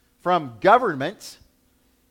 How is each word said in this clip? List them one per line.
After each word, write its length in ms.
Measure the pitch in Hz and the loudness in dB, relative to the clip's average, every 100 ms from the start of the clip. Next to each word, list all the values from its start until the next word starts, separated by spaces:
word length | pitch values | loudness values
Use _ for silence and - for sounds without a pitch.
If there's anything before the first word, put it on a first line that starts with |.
| _ _ | _ _
from 380 | 175 180 135 110 | -2 -2 -4 -2
government, 800 | 180 240 233 139 151 220 - - _ _ _ _ _ _ _ | 4 4 2 -4 -8 -10 -20 -20 _ _ _ _ _ _ _